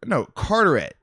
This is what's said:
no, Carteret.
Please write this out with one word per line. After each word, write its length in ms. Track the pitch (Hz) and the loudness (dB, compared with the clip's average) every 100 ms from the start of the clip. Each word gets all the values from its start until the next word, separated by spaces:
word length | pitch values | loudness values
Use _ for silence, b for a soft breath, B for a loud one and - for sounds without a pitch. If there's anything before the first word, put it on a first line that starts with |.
| - | -2
no, 200 | 180 - - | -4 -4 -8
Carteret. 600 | - 214 208 131 80 - | -2 2 4 2 -2 -12